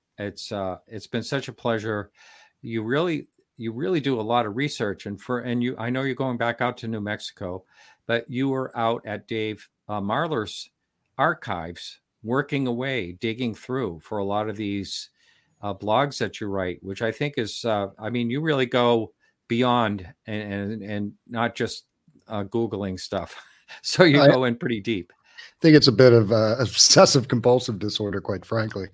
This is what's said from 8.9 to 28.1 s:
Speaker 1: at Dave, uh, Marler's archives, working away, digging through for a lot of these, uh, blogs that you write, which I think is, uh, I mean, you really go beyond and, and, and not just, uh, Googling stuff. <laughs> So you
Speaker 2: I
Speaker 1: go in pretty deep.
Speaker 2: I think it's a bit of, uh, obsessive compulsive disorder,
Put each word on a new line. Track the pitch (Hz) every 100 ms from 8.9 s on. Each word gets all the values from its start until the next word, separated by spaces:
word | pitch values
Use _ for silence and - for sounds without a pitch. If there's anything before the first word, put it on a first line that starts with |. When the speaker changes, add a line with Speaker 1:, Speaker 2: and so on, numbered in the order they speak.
| 120
Speaker 1:
at | - 104 -
Dave, | 113 107 107 - _ -
uh, | 107
Marler's | 98 117 165 143 104 - - _ _ _ _ -
archives, | 147 170 - 92 82 87 - - _ _
working | 107 127 147 143 131
away, | 120 135 131 90
digging | 90 117 113 127 101
through | - 131 113 82
for | - 104
a |
lot | 98 104 107
of | 104
these, | 104 101 95 - - _ _ _ _ _
uh, | 104
blogs | 95 101 110 143 -
that | 107 -
you | 107
write, | 98 92 87
which | 92 98
I | 113
think | 113 147 143
is, | 107 -
uh, | 120 107 98 -
I | 107
mean, | 120 117
you | 131
really | 160 143 123
go | 127 120 117 107 - _ _ -
beyond | 117 127 120 110 101 87 - -
and, | 107 104
and, | 101 101 110
and | 101 104 104 - -
not | 117 117 -
just, | 113 - - _ _ _ -
uh, | 110
Googling | 98 117 117 101 98 92
stuff. | - 98 85 -
<laughs> | - _ _ -
So | - -
you | 180 143
Speaker 2:
I | 143
Speaker 1:
go | 127
in | 127 120
pretty | 123 113
deep. | 98 107 87
Speaker 2:
I | _ _ - - _
think | 165 151
it's | 135
a |
bit | 113 127
of, | 117 98
uh, | 110 110 120
obsessive | 120 - - - 190 143 113
compulsive | 123 120 127 127 98
disorder, | 104 - 104